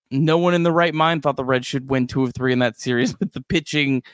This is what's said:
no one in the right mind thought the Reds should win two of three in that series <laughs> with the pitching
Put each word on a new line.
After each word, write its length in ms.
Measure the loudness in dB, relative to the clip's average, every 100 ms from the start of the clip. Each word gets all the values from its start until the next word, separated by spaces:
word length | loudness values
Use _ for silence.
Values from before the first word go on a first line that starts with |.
| -6
no 280 | -2 2 4
one 160 | 4
in 100 | 2
the 80 | 2
right 200 | 2 2
mind 300 | 2 0 0
thought 140 | 0 -2
the 80 |
Reds 220 | 0 0 0
should 220 | -6 -2
win 200 | 0 0
two 160 | 0
of 100 | -2
three 180 | -2 0
in 60 | 2
that 220 | 0 -2
series 360 | -2 0 0 -2
<laughs> 40 |
with 120 | -6
the 100 | -8
pitching 600 | -4 -4 -2 -2 0 0 -4